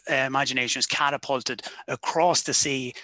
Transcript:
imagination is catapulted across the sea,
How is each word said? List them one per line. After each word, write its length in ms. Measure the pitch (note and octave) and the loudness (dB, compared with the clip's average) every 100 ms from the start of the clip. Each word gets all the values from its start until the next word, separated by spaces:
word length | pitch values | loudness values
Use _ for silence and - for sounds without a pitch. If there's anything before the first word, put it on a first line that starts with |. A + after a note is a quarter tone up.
| - | -2
imagination 720 | C#3 C3 C3+ C3+ B2+ A#2+ C3 | 0 2 0 0 0 -2 0
is 60 | A#2+ | 0
catapulted 760 | - C#3+ C#3+ - C3 - B2 - - - | 2 2 0 -2 -2 -2 -8 -10 -12 -8
across 540 | C3 - E3 F3 D#3 | -6 -2 2 4 4
the 120 | - | 2
sea, 400 | B2+ D3+ C3+ B2 - | 2 2 0 -4 -10